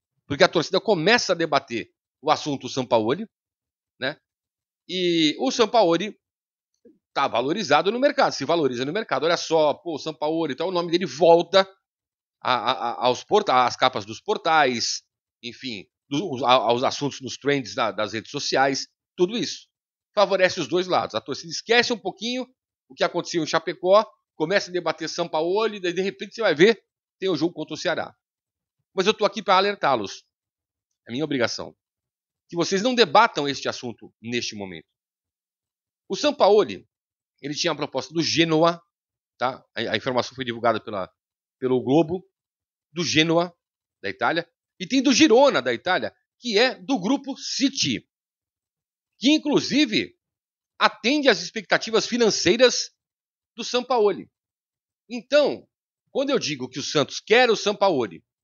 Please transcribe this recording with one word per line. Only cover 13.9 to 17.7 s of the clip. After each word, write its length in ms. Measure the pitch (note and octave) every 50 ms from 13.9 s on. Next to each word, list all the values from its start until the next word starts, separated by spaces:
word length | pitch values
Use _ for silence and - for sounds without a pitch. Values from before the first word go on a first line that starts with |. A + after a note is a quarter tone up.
| - A#2 G2
dos 160 | G#2 G#2+ -
portais, 800 | - G3 G#3+ G3+ - E3+ D#3+ D#3 D3 C3 B2 A2+ - - - - - _ _ _ _ _ _ _ -
enfim, 460 | A#2+ A2+ - - C3 A2+ G2 - - _ _ _ _
do, 360 | C#3 C#3+ G#3 E3 C3+ A#2+ C3+
a, 80 | A#2+ B2+
aos 300 | C3 G#2 A2+ A#2+ B2 C3
assuntos 360 | A2+ - - C#3+ C3+ - -
nos 160 | C3+ A#2 -
trends 380 | - - C#3 C#3+ C#3 B2 F#2+